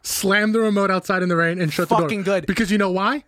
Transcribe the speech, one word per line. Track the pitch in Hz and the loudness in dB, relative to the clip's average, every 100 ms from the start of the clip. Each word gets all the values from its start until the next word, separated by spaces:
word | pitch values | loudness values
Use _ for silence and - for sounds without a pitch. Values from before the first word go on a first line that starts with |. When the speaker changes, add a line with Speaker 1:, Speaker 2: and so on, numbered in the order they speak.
Speaker 1:
slam | - - 196 208 214 | -10 -4 0 2 2
the | 226 | 2
remote | 220 202 196 | 2 2 0
outside | 185 - 185 | 0 -2 -2
in | 180 | 0
the | 170 | 2
rain, | 165 185 | 0 0
and | 160 | -2
shut | - 170 | 0 0
the | 226 | 2
door." | |
Speaker 2:
Fucking | 156 208 | 0 -2
good. | 190 190 - | -2 -2 -2
Speaker 1:
Because | 196 208 | -2 0
you | 208 | 0
know | 196 | 0
why? | 185 208 285 | 0 -2 -2